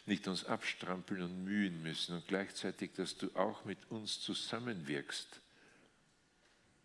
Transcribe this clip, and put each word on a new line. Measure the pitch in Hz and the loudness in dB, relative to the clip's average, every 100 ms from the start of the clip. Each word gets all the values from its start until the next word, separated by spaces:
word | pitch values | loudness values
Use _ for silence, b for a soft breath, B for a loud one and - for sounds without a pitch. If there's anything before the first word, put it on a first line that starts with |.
| - | 0
nicht | 98 98 | 2 2
uns | 90 | 0
abstrampeln | - 113 - - 92 92 - 98 | 0 0 0 -2 -2 -2 0 -2
und | 87 92 | 0 -2
mühen | 95 104 98 82 | 2 6 6 4
müssen | 80 78 - 87 | -2 0 0 -2
und | - | 2
gleichzeitig, | 95 95 - 98 - 90 | 2 2 -2 -2 -2 -4
dass | - 87 - | -2 -2 0
du | - | -2
auch | - 101 104 | 4 2 2
mit | 107 92 - | -4 -6 -4
uns | 110 104 - | -6 -2 -2
zusammenwirkst, | - 95 - 113 123 98 71 71 69 - - - - b b b b b - _ _ _ - - - _ | -2 -2 0 -2 -2 -2 0 -2 -2 -6 -6 -14 -20 b b b b b -20 _ _ _ -20 -20 -20 _